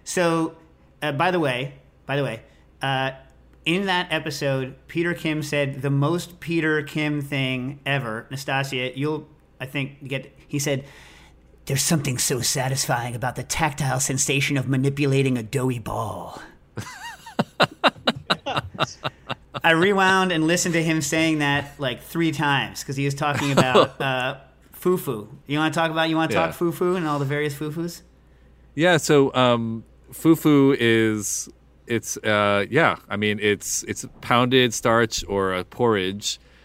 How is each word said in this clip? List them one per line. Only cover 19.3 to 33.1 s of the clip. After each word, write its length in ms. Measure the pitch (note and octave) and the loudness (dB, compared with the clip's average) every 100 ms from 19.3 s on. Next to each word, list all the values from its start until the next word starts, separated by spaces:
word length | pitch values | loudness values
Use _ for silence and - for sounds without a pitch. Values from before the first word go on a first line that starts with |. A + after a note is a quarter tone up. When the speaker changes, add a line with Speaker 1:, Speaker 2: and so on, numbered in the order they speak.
| - - C#3+ | -12 -10 0
Speaker 1:
I 100 | E3 | 4
rewound 600 | E3 G3 G3 F#3+ F#3+ F#3 | 6 4 4 4 4 2
and 140 | D#3+ D#3 | 2 2
listened 260 | F3 F#3 | 2 2
to 100 | E3 | 0
him 200 | E3 D#3+ | 2 0
saying 380 | D3 D#3+ D#3+ D#3 | 0 0 2 2
that, 380 | C#3+ C#3+ C#3 - | 2 0 -2 -6
like, 240 | C3 A#2 | -6 -6
three 300 | - E3+ D#3+ | -6 -2 0
times 500 | C#3+ D3 C#3 G#2 - | 0 2 2 -2 -6
'cause 140 | - C3+ | -8 -4
he 80 | |
was 100 | C#3+ | -2
talking 380 | C#3 D3+ C3+ C#3+ | 0 -2 0 0
about, 480 | C#3 C3 D3 C3+ - | -2 2 2 2 -2
Speaker 2:
<laughs> 0 | |
Speaker 1:
uh, 380 | C#3 B2+ C3 C#3 - _ _ | -4 -2 -4 -6 -16 _ _
fufu. 540 | - F3+ F3+ D3+ G#2+ G#2+ C3+ - | -6 -2 -2 -4 -8 -10 -16 -6
You 120 | D3 | -2
wanna 160 | D#3 | 0
talk 160 | E3 D#3+ | 0 0
about, 180 | D#3+ D#3+ | 0 0
you 80 | D#3+ | 0
wanna 160 | D#3+ | 0
talk 180 | E3 E3 | 2 0
Speaker 2:
Yeah. 60 | - | 0
Speaker 1:
fufu 400 | E3+ C#3+ F3+ F#3 | -4 0 0 0
and 100 | D#3 | -2
all 120 | D3 | -2
the 80 | C#3 | -2
various 280 | D3 D3+ | -2 -2
fufus? 460 | C#3 D3+ E3 E3+ - - - _ _ - - - | -4 -8 -6 -8 -10 -20 -20 _ _ -20 -20 -10
Speaker 2:
Yeah, 220 | C#3 F3 D#3+ | 0 4 4
so, 380 | - D3 C3+ | 6 6 6
um, 500 | B2+ B2+ A#2 A2+ A2+ - - - | 4 4 4 0 -6 -12 -20 -20
fufu 600 | - D#3+ D#3 D#3+ C#3+ C3+ A#2+ | 0 4 4 6 6 6 6
is, 720 | A#2 A2+ A2 G#2+ G2+ - - - _ _ - | 4 4 4 0 -4 -6 -8 -18 _ _ -4
it's, 300 | A2+ - - | -4 -4 -4
uh, 460 | G#2+ G#2 G2+ G2+ G2 | 0 2 4 2 2
yeah, 260 | C3 C#3 E2 - | 2 2 0 -4